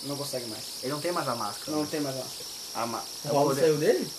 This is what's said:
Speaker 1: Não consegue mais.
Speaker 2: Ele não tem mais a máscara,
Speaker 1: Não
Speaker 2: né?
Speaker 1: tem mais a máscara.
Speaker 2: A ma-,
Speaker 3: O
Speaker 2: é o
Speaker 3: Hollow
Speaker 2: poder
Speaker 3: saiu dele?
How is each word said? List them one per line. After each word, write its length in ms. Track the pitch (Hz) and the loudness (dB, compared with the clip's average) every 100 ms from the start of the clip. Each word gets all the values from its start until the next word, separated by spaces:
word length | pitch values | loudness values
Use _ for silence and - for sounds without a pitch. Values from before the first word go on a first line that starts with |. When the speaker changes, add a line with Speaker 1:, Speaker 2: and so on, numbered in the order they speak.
Speaker 1:
Não 120 | 139 143 | -6 -6
consegue 280 | 139 131 117 | -4 -4 -4
mais. 160 | 107 - - | -8 -8 -6
Speaker 2:
Ele 100 | 127 | -4
não 60 | 147 | -2
tem 120 | 160 | 0
mais 160 | 175 139 | 0 0
a 80 | 117 | 0
máscara, 360 | 104 104 - | -2 -4 -2
Speaker 1:
Não 100 | 151 | -2
Speaker 2:
né? 40 | 147 | 0
Speaker 1:
tem 80 | 156 | 0
mais 160 | 143 131 | -2 -2
a 40 | |
máscara. 300 | 123 - - - - 104 | -6 -8 -10 -10 -8 -4
Speaker 2:
A 100 | 117 | -2
ma-, 180 | 113 - - 147 | -2 -6 -8 0
Speaker 3:
O 20 | |
Speaker 2:
é 40 | |
o 20 | |
Speaker 3:
Hollow 160 | 139 143 | 4 6
Speaker 2:
poder 120 | 135 | 6
Speaker 3:
saiu 160 | 165 147 | 6 6
dele? 300 | 170 339 226 | 6 4 2